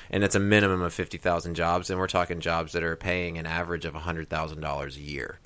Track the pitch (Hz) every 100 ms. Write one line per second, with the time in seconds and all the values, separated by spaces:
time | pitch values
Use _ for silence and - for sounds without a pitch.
0 | - 98 101 101 101 107 101 92 87 -
1 | 90 82 92 85 85 85 85 90 90 92
2 | 92 92 87 85 82 82 80 85 82 82
3 | 90 90 87 82 80 85 85 85 82 78
4 | 85 82 78 80 80 76 76 71 71 69
5 | 73 69 60 -